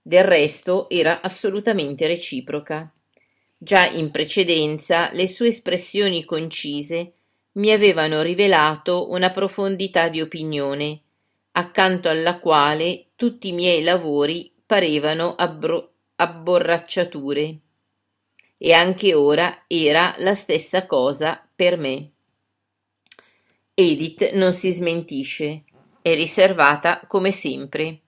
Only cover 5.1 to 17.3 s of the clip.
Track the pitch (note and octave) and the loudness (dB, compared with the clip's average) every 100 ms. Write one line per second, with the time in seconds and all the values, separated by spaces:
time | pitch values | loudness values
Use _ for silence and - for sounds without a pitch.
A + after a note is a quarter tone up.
5.1 | F3 F#3 F#3 A#3+ A3+ - F3 F3 G3 G3+ | -2 -4 0 0 0 -4 -6 -6 -2 -2
6.1 | F3 D#3 D#3+ D#3+ - D3+ C#3+ D3 E3+ F3 | -2 -6 -6 -6 -10 -8 -8 -6 -8 -8
7.1 | _ _ _ _ - G#3 G#3+ G#3 D#3+ D#3 | _ _ _ _ -2 2 6 4 4 0
8.1 | D#3 D#3+ F3+ G3+ F3 D3+ D3+ - F3+ - | 0 -2 0 4 4 4 0 -4 -4 -2
9.1 | F3+ F#3 F#3 G3 F#3+ G3 G3 F#3+ F#3 E3 | 0 0 0 -6 -4 -4 -4 -2 0 0
10.1 | D#3 D#3+ E3 D#3 D3 C#3 C#3 D3 D3+ _ | -2 -8 -8 -6 -4 -4 -4 -6 -8 _
11.1 | _ _ _ _ - F3+ - F#3+ F3+ F3 | _ _ _ _ -6 -4 0 2 2 0
12.1 | D#3+ E3 F3 - D#3 C#3+ D3+ E3 F3 _ | 0 -2 -2 2 4 4 2 -2 -4 _
13.1 | _ A#3+ A#3 G3 F3 F3+ E3+ D#3+ F3+ D#3+ | _ -4 -4 -8 -2 0 2 2 0 0
14.1 | C#3+ D3 E3+ - _ _ G#3 F3 D3+ D3+ | -2 -2 -4 -10 _ _ 0 2 0 -2
15.1 | D#3+ E3+ - F3 D#3 D#3 E3 - _ _ | -2 -4 -2 -4 -2 -4 -4 -6 _ _
16.1 | _ E3+ E3 E3 F3+ D3+ E3+ - - F3 | _ -2 -2 0 0 2 -2 -2 -4 -4
17.1 | D#3 C#3 | -4 -6